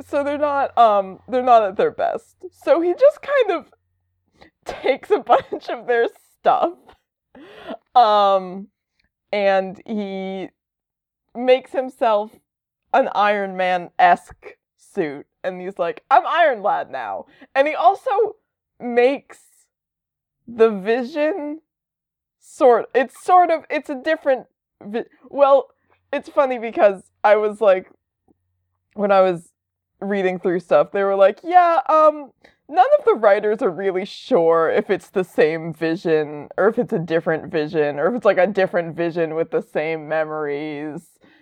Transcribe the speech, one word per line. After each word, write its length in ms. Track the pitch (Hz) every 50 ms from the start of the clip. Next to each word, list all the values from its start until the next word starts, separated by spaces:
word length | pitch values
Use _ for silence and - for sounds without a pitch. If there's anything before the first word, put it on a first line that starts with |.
| 269
so 180 | - - 285 285
they're 140 | 285 294 285
not, 380 | 302 294 277 277 254 - -
um, 440 | 233 240 220 208 202 196 190 185 - _ -
they're 140 | 240 254 247
not 200 | 254 240 226 214
at 140 | 190 196
their 140 | - 180 151
best. 460 | - - 90 64 - - _ _ _ _ - 359
So 300 | _ _ - 320 277 330
he 140 | 330 349 349
just 260 | - 508 587 622 - -
kind 280 | - 587 554 466 415 349 302
of 120 | 214 _ _ _ _ _ _ _ _ _ _ _ _ _ _ _ - _ _ _ _
takes 460 | - - - - - 330 - - -
a 80 | 415 302
<laughs> 20 |
bunch 480 | - - - 523 - - 392 302 - -
of 180 | 330 240 208
their 220 | 240 240 233 233 415 - _ _ _ _ _
stuff. 340 | - 190 147 - - 339 359 - _ _ - _ _ _ _ _ _ _ _ 254 302 392 403 - - 311 - - _ _ -
Um, 720 | 254 233 214 208 208 202 196 196 190 190 180 180 196 202 - _ _ _ _ _ _ _ _ _ _ _ - 202
and 480 | 208 202 196 196 190 190 190 190 - -
he 640 | - 226 208 202 196 196 190 190 190 190 190 180 - _ _ _ _ _ _ _ _ _ _ _ _ _ _ _ _ -
makes 380 | 226 254 254 254 262 262 - -
himself 600 | 269 254 262 - - 269 226 214 208 214 226 _ _ _ _ _ _ _ _ _ _ _ _ -
an 160 | 247 262 - -
Iron 420 | - 208 208 208 202 196 196 185
Man-esque 1000 | 185 185 185 185 180 170 - _ - 180 175 180 - - - - _ - - - _ _ _ _
suit. 500 | _ _ _ - 208 170 147 139 147 - _ _ _ -
And 160 | 180 185 180
he's 180 | 180 185 196 -
like, 260 | 175 170 160 - _ -
"I'm 160 | 262 381 339
Iron 360 | 254 294 330 339 302 247 208 185
Lad 280 | 190 165 156 147 -
now." 360 | - 131 117 101 98 85 - _ _ _ 269 - -
And 120 | 269 277
he 80 | 311 311
also 640 | - 320 359 392 - - 508 403 440 440 - - _ _ _ _ _ _ _ _ -
makes 640 | - 247 233 240 240 262 285 - - - - _ _ _ _ _ _ _ _ _ _ _ _ _ _ _ _ _ _ _ _ _ _
the 240 | - 233 233 226 226
Vision 920 | 214 190 185 214 226 262 247 240 330 294 294 311 - 359 294 294 302 320 _ _ _ _ _ _ _ _ _ _ _ _ _ _ _ _
sort, 460 | _ _ - - 311 254 240 202 - - -
it's 280 | 233 262 - - - -
sort 280 | - 359 359 349 330
of, 140 | 330 302 - -
it's 180 | - 302 277 -
a 40 | 294
different 520 | 254 247 320 320 311 - 294 262 233 135 _ _ _ _ _ _ - -
vi-, 220 | 208 208 240 - _ _ _ _ 247
well, 380 | - 269 277 269 277 269 - - _ _ _ _ _ _ _ - -
it's 160 | 285 - -
funny 300 | - 311 277 254 254 233
because 520 | 214 233 220 339 233 202 196 185 - _ _ _ -
I 120 | 214 208
was 240 | 214 214 214 208 -
like, 300 | 226 202 185 190 185 _ _ _ _ _ _ _ _ _ _ _ _ _ _ _ _ _ _ _ _ _ -
when 160 | 208 202 196 196
I 100 | 190 185
was 300 | 185 180 170 170 _ _ _ _ _ _ _ _ _ _ -
reading 380 | 202 196 202 196 185 185 185 165
through 220 | - 190 170 185
stuff, 320 | - - 180 147 156 - -
they 100 | 202 196
were 120 | 196 196
like, 240 | 196 196 190 311 - -
"Yeah, 380 | 330 359 359 349 339 339 311 - -
um, 440 | 311 311 311 311 302 302 285 240 _ _ _ _ _ _ _ -
none 180 | 285 370 392 554 605 587
of 60 | -
the 100 | 466 403
writers 480 | 226 220 208 196 214 202 208 220 214 -
are 80 | 190
really 340 | 160 180 196 196 180 190 190
sure 640 | - - - - - 262 175 165 165 165 165 165 147
if 200 | 104 - 220 -
it's 180 | 190 - - -
the 140 | - 196 185
same 480 | - - - 165 151 160 165 160 165 151
Vision, 760 | - 165 160 165 - - 175 160 156 151 143 151 147 139 - - -
or 100 | 185 220
if 100 | 220 240
it's 140 | 202 - 175
a 60 | 165
different 520 | 160 165 165 170 - 185 160 156 - -
Vision, 480 | 175 160 151 151 - 160 147 147 143 143
or 100 | 151 185
if 60 | 240
it's, 100 | 247 -
like, 120 | 208 185 180
a 80 | 180
different 480 | 196 196 196 190 180 - 180 165 165 147
Vision 380 | 170 170 170 156 175 165 156 156
with 160 | 160 165 -
the 120 | - - 151
same 440 | _ - 175 151 160 160 160 151 147
memories." 960 | 151 160 156 156 156 156 151 143 143 143 156 156 147 143 151 156 143 170 - _ _ _ _ _ _ _